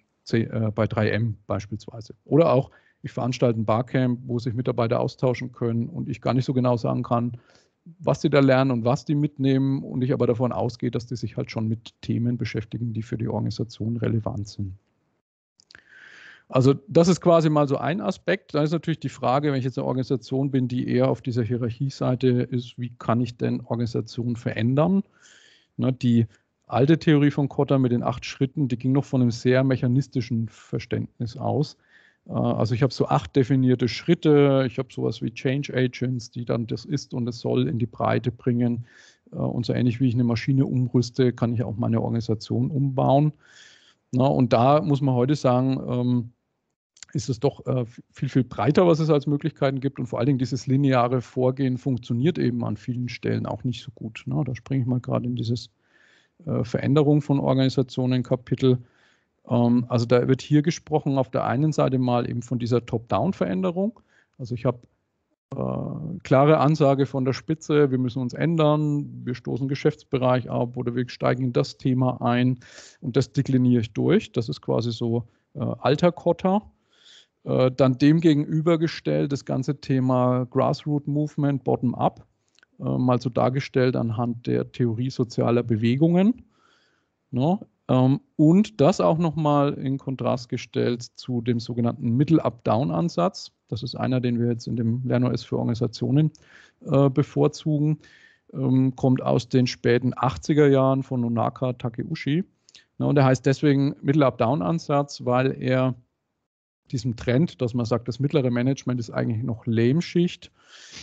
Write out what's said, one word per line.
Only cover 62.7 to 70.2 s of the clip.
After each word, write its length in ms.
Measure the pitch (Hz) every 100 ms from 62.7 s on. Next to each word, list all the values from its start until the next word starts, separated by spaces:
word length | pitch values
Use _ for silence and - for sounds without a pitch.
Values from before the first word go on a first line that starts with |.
| 120 -
Top-Down-Veränderung. 1120 | 117 117 101 160 - 185 185 185 175 208 - _ _ _ _
Also 160 | 110
ich 100 | 117
habe, 140 | 131 120 - _ _ _ _ _ _ 135
äh, 640 | 131 - - - - -
klare 360 | - 135 147 156
Ansage 480 | 135 156 143 139 135
von 180 | 139
der 80 | 131
Spitze, 580 | 123 - 156 - 147 143
wir 80 | 127
müssen 240 | 127 123
uns 120 | 123
ändern, 880 | - 147 165 151 151 151 147 135 123
wir 100 | 123
stoßen 320 | 123 135 131 135
Geschäftsbereich 800 | 135 151 - - 120